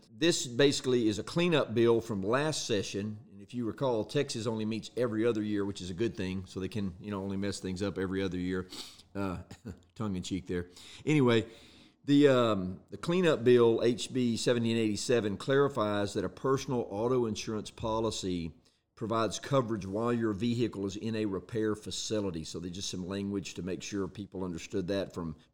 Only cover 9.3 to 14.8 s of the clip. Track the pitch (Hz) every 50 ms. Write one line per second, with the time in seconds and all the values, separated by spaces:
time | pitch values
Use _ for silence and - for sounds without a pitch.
9.3 | 87 85 90 - - - - - - - _ _ _ - 113 107 95 90 87 -
10.3 | 98 92 90 - 92 87 87 - - - - - - - - 131 156 151 131 120
11.3 | 117 113 110 - - - - - - - - - _ _ - - 143 143 143 139
12.3 | 131 127 120 113 107 98 92 90 92 - - _ - - - - 170 185 185 165
13.3 | 143 113 117 123 123 120 120 117 113 110 113 120 123 95 - - 123 131 123 120
14.3 | 113 104 - 135 123 120 117 117 113 117